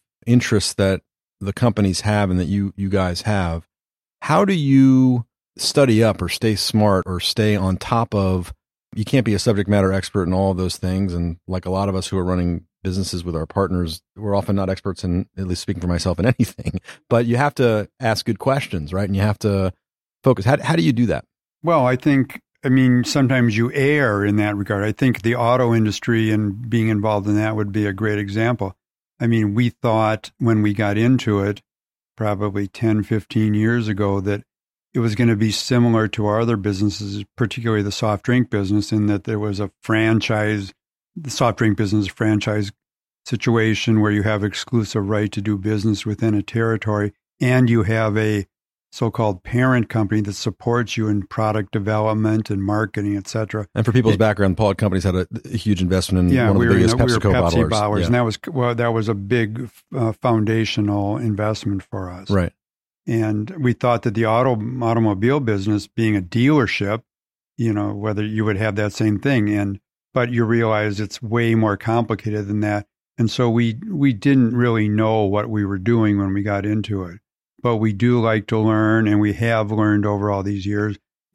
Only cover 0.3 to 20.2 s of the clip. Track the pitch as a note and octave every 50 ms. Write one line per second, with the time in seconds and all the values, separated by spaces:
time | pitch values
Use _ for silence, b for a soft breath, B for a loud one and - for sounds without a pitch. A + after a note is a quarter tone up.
0.3 | A#2 B2 - - A#2 G#2 - - - - G2+ F#2+ F#2+ F2 _ _ _ _ _ _
1.3 | _ - G2 G2 G2 - B2 A#2+ G#2 - G2+ F#2+ F2+ - - G#2+ G#2+ G#2 G2+ F#2
2.3 | F2+ F2+ F2+ D2 G2 G2+ G2 G2 - - G2 G2 F#2+ G2 F#2 F2+ F2 F2 - A2+
3.3 | G#2 G2 F2+ E2+ E2 E2 - _ _ _ _ _ _ _ _ _ _ _ - -
4.3 | D3+ F3 G3+ G3 G3 E3+ D3 C#3 C#3 C3+ C3+ C3+ C3 C3 C3 B2+ B2+ B2 A#2 _
5.3 | _ _ _ _ _ - - - - D3 C#3 B2+ A2 G#2+ A#2 A2 G2 - F#2 E2
6.3 | - - - A2+ G#2+ G2 - - - A2 G#2+ G#2+ G2 F#2 F2 - F2+ F2 - -
7.3 | - - G#2+ G#2+ G#2 G2+ F#2+ F#2+ F#2 F2+ - - B2 A#2 A2+ - - G#2 G2 F#2+
8.3 | F#2 F#2 F2 - - _ _ _ _ _ _ _ - - G#2+ - - C3+ G#2+ A2+
9.3 | G#2 G2 - B2 G#2+ G2 G2+ G#2 G#2 G2+ G2 F#2+ F#2+ G2 F#2 - - G#2 F#2 E2+
10.3 | F#2 F#2 G2 G2 F#2+ F2+ F#2 F2+ - - - F#2 F#2 F#2+ G2+ F#2+ F2 F2 E2+ E2+
11.3 | E2 - _ - F#2 F#2 - F2+ F#2 F#2+ G2+ G2+ F#2+ F#2+ F#2 - - F#2+ F2+ F2+
12.3 | F#2 F2+ F2 F2 F2 E2+ F2 _ _ _ - F#2+ F2+ F#2+ F#2+ - - F2+ E2 F2
13.3 | E2 D#2+ D#2+ D#2+ - G2+ G2 F2+ F#2+ F2+ F2 D#2+ D#2+ - _ _ _ - G#2+ G#2
14.3 | G2+ G2+ F#2+ - G2+ G2 G2 F#2 F#2+ - - G2 F2+ - - F#2 F2 F2 G#2 -
15.3 | - - F#2+ F2+ F2+ - - - G2+ - - F2 F2 E2+ - F#2 F2 E2 F#2 B2
16.3 | A#2+ - A#2 - - - - - - F#2 B B B B B - A#2+ A#2 A#2+ A#2
17.3 | A#2 A#2+ C#3+ D3+ - - C3 A#2 A2+ G#2+ G2+ - _ - B2+ A2+ A2 - - -
18.3 | A2 - - - C3 C#3+ - - - E2+ D2 D2 F2+ F#2+ G#2 F#2 G2 F#2+ G2+ G#2+
19.3 | G#2 - - G#2+ G2 G2 F#2+ F#2 - _ _ _ _ _ _ _ _ _